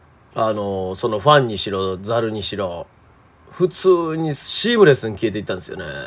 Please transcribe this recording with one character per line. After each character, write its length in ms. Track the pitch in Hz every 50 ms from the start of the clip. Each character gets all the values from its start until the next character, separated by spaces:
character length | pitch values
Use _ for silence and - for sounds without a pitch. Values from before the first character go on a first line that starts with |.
| _ _ _ _ _ _ -
あ 160 | 117 113 110
の、 440 | 107 107 101 101 98 95 92 92 95
そ 120 | - - 117
の 120 | 107 104
フ 100 | 98 147
ァ 80 | 151 143
ン 100 | 131 117
に 100 | 104 95
し 120 | - 107
ろ、 260 | 101 95 95 95 95
ザ 240 | 90 98 104 117 120
ル 100 | 113 110
に 140 | 107 107 98
し 140 | - 104 98
ろ、 300 | 98 90 87 85 - - _ _ _ _ _ _ _ _ _ _ _ -
普 180 | - - 180 180
通 480 | - - - 185 180 170 165 160 156 160
に 180 | 160 156 143
シ 400 | - - - - - - 226 240
ー 20 | 220
ム 80 | 196
レ 100 | 156 135
ス 140 | - - 110
に 60 | 104
消 140 | - 113 107
え 20 |
て 80 | 98 107
い 40 | 98
っ 20 |
た 80 | - 101
ん 20 | 90
で 40 |
す 100 | - -
よ 60 | - 95
ね。 80 | 90 78 71 - 62